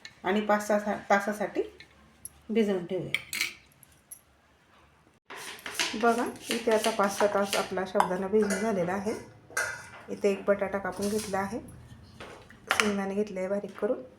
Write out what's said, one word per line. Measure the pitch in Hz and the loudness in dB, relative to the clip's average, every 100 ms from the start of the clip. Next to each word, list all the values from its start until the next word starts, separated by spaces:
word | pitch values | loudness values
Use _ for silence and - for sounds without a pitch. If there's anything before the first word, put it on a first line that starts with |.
| - - | -20 -4
आणि | 180 214 | 2 2
पाच | 214 208 - | 4 4 4
सहा | 208 | 2
सा-, | 208 196 - | 2 -2 4
तासासाठी | 202 208 202 180 320 440 - - - - - - - - | 4 4 -2 -2 -2 -4 -8 -20 -20 -20 -20 -20 -18 0
भिजवून | 220 208 185 175 | 4 4 2 0
ठेवूया. | 185 143 - - - - - - - - - _ - _ _ _ _ _ - - _ _ _ - - - - - - - | -2 -2 -4 -4 -4 -4 -6 -20 -20 -20 -20 _ -20 _ _ _ _ _ -20 -20 _ _ _ -16 -12 -12 -10 -10 -6 -4
बघा, | 226 233 233 320 - - | 2 4 4 0 -4 -2
इथे | 226 226 | 0 2
आता | 214 220 | 4 2
पाच | 214 202 - | 2 2 4
सहा | 208 | 4
तास | 202 202 196 | 4 2 0
आपला | 196 185 - | 0 -2 -2
साबुदाणा | 214 - 180 190 | 0 0 0 2
भिजून | 220 202 | 2 4
झालेला | 196 226 196 170 | 0 0 0 0
आहे. | 202 202 - - - - - - - - - - | -2 -4 -6 -10 -20 -8 -4 -4 -6 -12 -16 -10
इथे | 196 202 | 0 2
एक | 196 | 2
बटाटा | - 202 190 196 | 2 2 2 -2
कापून | 185 180 202 | -4 -2 0
घेतला | 214 202 190 | 0 0 -2
आहे, | 196 226 - - - - - - - - - - - | 0 -4 -8 -16 -18 -18 -20 -16 -16 -16 -20 -20 -2
शेंगदाणे | - 214 202 196 | 0 2 0 -2
घेतले | 196 208 185 | -2 -2 -4
आहे | 185 | -2
बारीक | 202 202 - | -2 -2 -4
करून | 208 269 - | -2 -2 -6